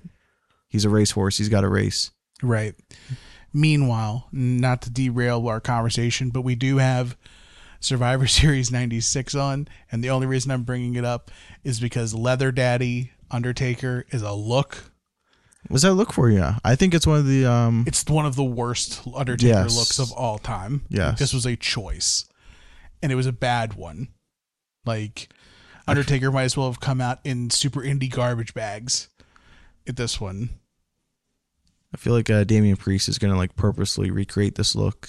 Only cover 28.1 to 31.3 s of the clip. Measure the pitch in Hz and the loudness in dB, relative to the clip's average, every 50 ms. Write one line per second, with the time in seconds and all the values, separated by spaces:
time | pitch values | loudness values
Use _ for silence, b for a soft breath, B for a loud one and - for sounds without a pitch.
28.1 | 123 127 120 123 123 117 117 110 - - 110 104 101 107 113 123 - - - - | -2 0 0 0 0 -2 -4 -8 -8 -8 -8 -8 -8 -8 -6 -4 -4 -4 -4 -8
29.1 | _ b b b b b b b b b b b b b _ - 123 117 123 113 | _ b b b b b b b b b b b b b _ -10 -6 -4 -4 -4
30.1 | - - 110 95 90 98 113 120 - - _ _ _ _ _ _ _ _ _ _ | -4 -6 -6 -8 -6 -6 -8 -8 -8 -12 _ _ _ _ _ _ _ _ _ _
31.1 | _ _ _ _ | _ _ _ _